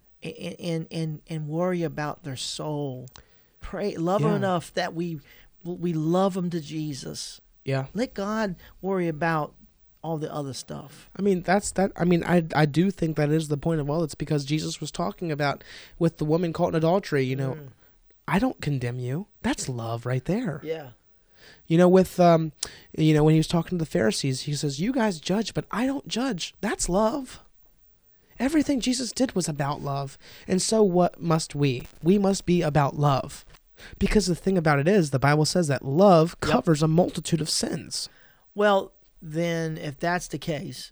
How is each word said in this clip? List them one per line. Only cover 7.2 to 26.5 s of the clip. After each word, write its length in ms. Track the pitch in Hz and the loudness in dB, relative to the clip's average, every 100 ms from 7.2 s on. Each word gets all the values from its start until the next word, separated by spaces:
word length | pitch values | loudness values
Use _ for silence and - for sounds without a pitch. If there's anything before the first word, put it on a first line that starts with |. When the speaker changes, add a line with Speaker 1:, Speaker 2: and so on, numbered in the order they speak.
| - - _ _ - | -12 -16 _ _ -4
Speaker 2:
Yeah. 220 | 135 135 | -4 -4
Speaker 1:
Let 200 | 185 262 | -4 -6
God 420 | - 196 220 214 170 - - | -4 -6 -2 -4 -6 -14 -10
worry 260 | 180 190 170 | -4 -2 -2
about 440 | 151 165 160 147 - - _ _ _ | -2 -2 0 -2 -8 -20 _ _ _
all 140 | 156 160 | -6 -6
the 160 | 156 | -4
other 200 | 151 139 | -6 -8
stuff. 580 | 123 - 147 143 - - - | -10 -12 -14 -14 -20 -16 -2
Speaker 2:
I 60 | |
mean, 220 | 202 185 | 0 0
that's, 280 | 170 196 - | 2 0 0
that, 180 | - 190 - | 0 -2 2
I 100 | 175 | 2
mean, 180 | 175 | 2
I, 200 | - 175 160 143 | 4 2 2 2
I 100 | 151 | 2
do 240 | 139 190 | 2 0
think 280 | 190 165 156 | 0 -2 0
that 120 | 147 | 2
is 180 | 156 151 | 0 0
the 80 | 147 | -2
point 220 | 165 165 | 0 -2
of 60 | 143 | -2
all. 140 | 156 | -2
It's 120 | 160 - | -2 -4
because 300 | 147 151 139 | -2 -2 0
Jesus 360 | 156 160 160 | -4 -4 -8
was 80 | 151 | -8
talking 400 | - 185 - 170 | -4 -6 -4 -6
about 320 | 147 143 - - - - - | -2 -2 -4 -10 -20 -18 -2
with 180 | 165 - | 0 0
the 80 | 151 | 0
woman 280 | 165 170 | 0 0
caught 160 | 160 170 | 0 0
in 60 | 165 | 2
adultery, 480 | 160 190 196 147 | 2 2 0 0
you 120 | 127 131 | 0 -2
know, 160 | 135 | -4
Speaker 1:
Mm. 140 | 147 139 - _ _ _ _ - | -6 -12 -20 _ _ _ _ -2
Speaker 2:
"I 120 | 170 | 0
don't 200 | 262 - | 0 -2
condemn 360 | - 139 120 123 | -4 -2 -4 -6
you." 300 | 123 139 208 _ | -6 -6 -8 _
That's 260 | 220 294 - | -4 -4 -4
love 380 | 120 113 117 123 | -6 -6 -6 -4
right 180 | 127 - | -4 -2
there. 340 | 202 247 - | -2 -4 -6
Speaker 1:
Yeah. 260 | 156 160 135 - _ _ _ _ - - - | -8 -10 -12 -20 _ _ _ _ -20 -16 0
Speaker 2:
You 100 | 165 | 4
know, 100 | 180 | 8
with, 320 | 185 185 - | 6 4 4
um, 320 | 175 165 160 - - - - - | 6 6 2 -6 -12 -12 -12 0
you 160 | 156 | 4
know, 100 | 151 | 6
when 100 | 156 160 | 6 6
he 40 | |
was 80 | 156 | 4
talking 300 | 170 165 180 | 0 -2 -4
to 60 | |
the 60 | 156 | -2
Pharisees, 520 | 175 220 196 139 131 | 0 0 0 -2 -4
he 140 | - 147 | -4 -4
says, 240 | 151 135 | -4 -2
"You 120 | 196 | -2
guys 280 | 269 220 165 | 0 0 -2
judge, 340 | - 190 220 | -2 -2 -2
but 120 | - - | -6 -6
I 160 | - 262 | -2 -2
don't 220 | 277 - | -4 -6
judge." 480 | 214 269 185 - | -4 -4 -4 -8